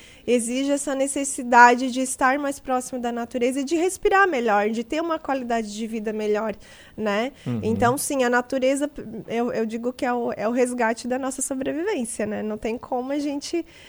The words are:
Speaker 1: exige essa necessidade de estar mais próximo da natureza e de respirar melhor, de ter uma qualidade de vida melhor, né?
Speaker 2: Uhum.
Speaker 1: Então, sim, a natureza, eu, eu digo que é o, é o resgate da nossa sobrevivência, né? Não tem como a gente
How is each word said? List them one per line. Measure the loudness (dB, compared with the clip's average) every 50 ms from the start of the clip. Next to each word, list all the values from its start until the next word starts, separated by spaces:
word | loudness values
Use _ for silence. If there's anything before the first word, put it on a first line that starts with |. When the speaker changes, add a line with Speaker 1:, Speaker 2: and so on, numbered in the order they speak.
| -20 -20 -20 -10 -2
Speaker 1:
exige | 0 2 2 2 0 -2 -2 0 0 0
essa | 0 -2 -2 -2
necessidade | -2 -2 -2 -2 -2 -4 -4 -4 -6 -2 4 8 10 10 10 8 6 2 -2
de | -2 -2
estar | -2 -2 -2 0 2 2 2 2
mais | 0 -4 -6 -6
próximo | -4 -4 -4 -4 -4 -4 -8 -6
da | -6 -6
natureza | -4 -6 -6 -6 -4 -2 0 0 0 0
e | -2
de | 0 0
respirar | 0 0 0 0 0 0 4 6 6 6 6
melhor, | 4 2 2 2 4 4 2 2
de | 0 -2 -4
ter | -2 -2 -2
uma | -2 -2 -2 -4
qualidade | -2 -2 -4 -2 -2 -2 -2 -2 -2 -4 -6
de | -8 -8
vida | -6 -6 -6 -6 -4 -4
melhor, | -2 0 0 0 0 0 -2 -6 -8 -12 -20 -20 -20 -20 -16 -10
né? | -4 -2 -2 0 0 -2 -2 -6 -8 -6
Speaker 2:
Uhum. | -4 -4 -2 0
Speaker 1:
Então, | 0 0 2 4 2 2
sim, | 2 -2 -2 0 0 2
a | 2
natureza, | 2 2 0 0 -2 0 2 2 2 2 0 -4 -6 -8 -14 -12 -12 -12 -10
eu, | -6 -4 -2 -2 -2 -2
eu | -2 -4
digo | -4 -4 -6 -6 -6
que | -6 -4 -2
é | -2 -2
o, | -2 -2 -4 -4
é | -2 -2
o | -2 2
resgate | 2 2 2 2 0 0 0 0 -2 -4 -4
da | -4 -4
nossa | -4 -4 -4 -4
sobrevivência, | -4 -4 -4 -4 -2 -2 -2 -2 -2 -2 -2 -2 -2 -4 -4 -4 -4
né? | -4 -4 -4 -4
Não | -4 -6 -4
tem | -4 -4 -6
como | -6 -6 -4 -4 -4 -2 -2 -2
a | -2
gente | -2 -2 -4 -4 -6 -4 -4 -4 -4 -6 -10 -20 -20